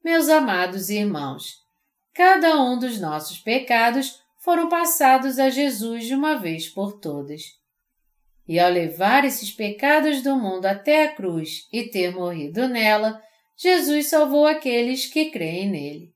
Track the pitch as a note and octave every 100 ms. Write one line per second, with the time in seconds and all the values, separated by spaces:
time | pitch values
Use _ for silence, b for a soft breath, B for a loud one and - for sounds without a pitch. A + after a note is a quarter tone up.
0 | E4 E4 D4 D#4 C4 F3+ F3+ F#3+ F#3 G#3
1 | G#3 D#3 C#3 C#3 - - _ _ _ _
2 | _ - F4+ F#4+ E4 D4+ B3+ B3 B3 A3
3 | E3 D3+ D#3 - - B3+ B3 A#3 A#3 B3+
4 | C4+ - _ _ - E4+ E4 E4+ E4+ -
5 | C#4 C4 C4+ B3+ C4+ B3+ C#4+ A3 A3+ A#3
6 | A3+ C4+ D4+ D4 F3 E3 E3 - G3+ G#3
7 | D#3+ C#3+ C#3+ D3+ - _ _ _ _ _
8 | _ _ _ _ - E3 F3+ F3+ E3 D#3
9 | G3 C4 C#4 - G#3 - G#3 G#3 C#4 D4+
10 | D4+ C#4 C4 C4+ G3+ F#3 F#3+ G3+ D4 D4+
11 | D4+ D4+ F#3+ E3 D#3 - _ A3+ A#3 G3+
12 | F3+ F3+ F3 E3+ D3 F3 C4 A#3+ G#3+ G#3+
13 | A3 A3 B B B _ F4 F4+ C#4 D4
14 | D4 D#4 D4 D4 D4+ D#4 C4+ A#3+ A#3+ C4
15 | - D#4 D#4 A3 D#3+ F3 G3 E3 C#3+ D3+
16 | E3+